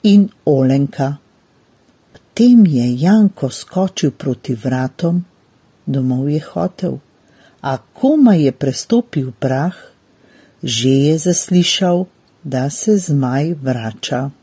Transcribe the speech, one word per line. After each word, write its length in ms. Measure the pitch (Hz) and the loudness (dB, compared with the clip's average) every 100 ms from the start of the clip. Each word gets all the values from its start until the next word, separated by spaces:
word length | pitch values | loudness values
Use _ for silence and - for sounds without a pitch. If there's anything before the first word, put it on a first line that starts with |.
in 260 | 214 202 196 _ - | 6 4 4 _ 0
Olenka. 720 | 139 131 135 139 - 139 143 _ _ _ _ _ _ _ _ _ | 2 2 2 -2 -2 -6 -6 _ _ _ _ _ _ _ _ _
Potem 520 | - _ - 240 240 190 | -20 _ 2 6 6 6
je 200 | 135 123 123 | 4 0 0
Janko 500 | 165 214 202 - 131 | 2 4 2 0 -6
skočil 640 | - - 185 190 - 143 | -6 -8 -4 -4 -2 -4
proti 440 | - 143 123 - 120 | -2 -6 -6 -6 -6
vratom, 680 | 131 127 131 - 170 175 175 _ _ _ _ _ - | -4 -4 -4 -4 -2 -2 -6 _ _ _ _ _ -6
domov 440 | 135 127 127 139 | -4 -2 -2 -2
je 100 | 151 | -4
hotel, 600 | 151 175 180 - 185 135 _ _ _ _ _ _ | -6 -6 -6 -6 -8 -8 _ _ _ _ _ _
a 160 | 139 131 | -8 -8
komaj 680 | _ - 269 302 254 180 143 | _ -4 0 4 4 4 2
je 60 | |
prestopil 800 | - 135 127 - 233 233 160 127 | 0 -4 -4 -2 -2 -2 -6 -6
prah, 440 | - 131 131 165 - - _ _ _ _ _ _ _ | -6 -4 -2 -4 -6 -20 _ _ _ _ _ _ _
že 260 | - 113 127 | -8 -2 0
je 280 | 135 143 160 | 2 2 0
zaslišal, 880 | 180 175 - 180 170 - 185 175 185 _ _ _ | 0 -2 0 0 0 0 0 0 -4 _ _ _
da 260 | 147 131 139 | -8 -4 -4
se 280 | - - 208 | -4 0 0
zmaj 560 | 175 147 131 131 156 | 0 -2 0 -2 -4
vrača. 760 | 160 131 123 113 107 - 127 135 - | -4 -4 -4 -6 -10 -8 -6 -8 -12